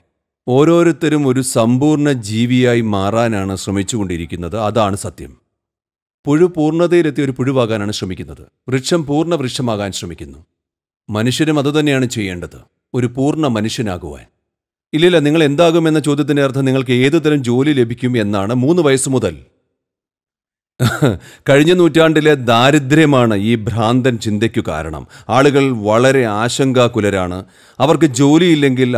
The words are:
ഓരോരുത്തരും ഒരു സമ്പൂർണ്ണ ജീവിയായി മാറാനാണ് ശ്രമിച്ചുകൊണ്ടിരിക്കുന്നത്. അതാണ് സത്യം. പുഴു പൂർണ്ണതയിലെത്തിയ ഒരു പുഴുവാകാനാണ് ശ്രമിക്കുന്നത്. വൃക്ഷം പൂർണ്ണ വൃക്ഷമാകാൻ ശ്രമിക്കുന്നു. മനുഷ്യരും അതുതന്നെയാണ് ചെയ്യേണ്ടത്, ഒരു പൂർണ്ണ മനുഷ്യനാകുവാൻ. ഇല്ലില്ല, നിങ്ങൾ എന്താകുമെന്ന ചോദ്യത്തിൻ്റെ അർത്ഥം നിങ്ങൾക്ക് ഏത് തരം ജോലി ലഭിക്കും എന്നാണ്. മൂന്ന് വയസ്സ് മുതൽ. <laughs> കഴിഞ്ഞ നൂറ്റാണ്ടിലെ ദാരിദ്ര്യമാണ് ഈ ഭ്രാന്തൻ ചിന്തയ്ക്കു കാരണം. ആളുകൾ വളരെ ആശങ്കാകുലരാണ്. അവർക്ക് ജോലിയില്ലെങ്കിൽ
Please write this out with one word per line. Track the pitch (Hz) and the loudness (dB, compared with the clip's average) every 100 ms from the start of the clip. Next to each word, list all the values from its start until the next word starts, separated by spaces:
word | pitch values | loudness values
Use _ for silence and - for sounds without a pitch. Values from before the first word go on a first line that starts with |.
| _ _ _ _ - | _ _ _ _ -2
ഓരോരുത്തരും | 127 156 170 170 139 160 151 135 | 2 4 4 2 0 -2 0 0
ഒരു | 127 | -2
സമ്പൂർണ്ണ | 127 123 113 127 151 151 147 131 | -2 0 2 2 2 0 0 -2
ജീവിയായി | 104 110 120 127 123 120 | -4 -2 0 2 2 0
മാറാനാണ് | 113 98 98 113 117 104 98 95 | 0 -2 -2 -2 -2 -2 -4 -6
ശ്രമിച്ചുകൊണ്ടിരിക്കുന്നത്. | - 98 98 113 95 85 82 85 85 104 | -4 -4 -2 -4 -6 -6 -8 -10 -8 -6
അതാണ് | 107 110 101 98 | -2 0 0 -2
സത്യം. | 90 - 76 - _ _ _ _ _ _ _ _ 143 | -10 -14 -20 -20 _ _ _ _ _ _ _ _ -2
പുഴു | 151 175 | 2 2
പൂർണ്ണതയിലെത്തിയ | 165 151 165 170 175 156 139 139 | 2 0 0 2 2 0 -2 -4
ഒരു | |
പുഴുവാകാനാണ് | 127 127 131 113 110 101 | -2 -2 0 -2 -2 -4
ശ്രമിക്കുന്നത്. | 101 95 90 76 76 71 _ - | -6 -8 -10 -14 -18 -20 _ -6
വൃക്ഷം | 131 127 175 139 | -6 -2 -2 -2
പൂർണ്ണ | 143 165 165 | -2 -2 -4
വൃക്ഷമാകാൻ | 131 123 123 104 101 | -4 -6 -4 -4 -6
ശ്രമിക്കുന്നു. | - 90 80 71 69 _ _ _ _ _ _ - | -8 -12 -14 -18 -20 _ _ _ _ _ _ -8
മനുഷ്യരും | 107 120 127 156 151 | -4 -2 0 0 0
അതുതന്നെയാണ് | 139 151 147 135 123 | 0 0 0 0 -2
ചെയ്യേണ്ടത്, | 117 98 90 82 - - _ _ | -4 -6 -8 -14 -18 -20 _ _
ഒരു | 127 120 | -4 -4
പൂർണ്ണ | 123 139 156 147 | -2 -2 0 -2
മനുഷ്യനാകുവാൻ. | 113 110 - 110 90 76 69 - _ _ _ _ _ _ | -2 -4 -4 -6 -8 -10 -16 -20 _ _ _ _ _ _
ഇല്ലില്ല, | 151 175 170 | 0 2 4
നിങ്ങൾ | 147 160 | 2 2
എന്താകുമെന്ന | 147 143 170 170 160 156 | 2 2 2 2 2 0
ചോദ്യത്തിൻ്റെ | 151 147 143 143 | 0 -2 0 0
അർത്ഥം | 139 135 135 | 0 0 0
നിങ്ങൾക്ക് | 131 127 | 0 0
ഏത് | 123 135 165 | 2 2 2
തരം | 151 147 | 0 0
ജോലി | 120 120 147 | 0 0 2
ലഭിക്കും | 139 117 120 123 120 | 0 0 -2 -4 -2
എന്നാണ്. | 101 104 98 | -2 -2 -2
മൂന്ന് | 127 131 175 | 0 0 2
വയസ്സ് | 147 135 139 | 2 0 0
മുതൽ. | 131 98 73 - _ _ _ _ _ _ _ _ _ _ _ _ - | -2 -2 -6 -18 _ _ _ _ _ _ _ _ _ _ _ _ -4
<laughs> | 120 - 135 92 - - - | -4 0 -2 -2 -10 -8 2
കഴിഞ്ഞ | 139 151 | 4 4
നൂറ്റാണ്ടിലെ | 180 170 160 160 156 147 143 120 | 4 4 4 2 4 2 2 2
ദാരിദ്ര്യമാണ് | 117 131 151 131 151 151 131 117 101 | 2 4 2 2 2 4 4 2 0
ഈ | 107 117 | 0 -2
ഭ്രാന്തൻ | 101 110 110 127 127 117 | -2 -2 0 2 0 -2
ചിന്തയ്ക്കു | 110 104 113 113 92 | -2 -2 -2 -2 -4
കാരണം. | 78 80 76 64 - - | -6 -8 -10 -14 -14 -2
ആളുകൾ | 117 143 135 135 120 | 2 4 4 0 0
വളരെ | 104 113 131 135 117 | 0 2 4 2 0
ആശങ്കാകുലരാണ്. | 104 120 - 135 127 120 113 104 98 90 92 95 _ _ - | -2 -4 -2 0 2 0 0 0 0 -4 -6 -12 _ _ -2
അവർക്ക് | 139 160 151 | 0 2 2
ജോലിയില്ലെങ്കിൽ | 123 143 156 180 156 139 127 123 | 2 4 4 4 2 2 2 0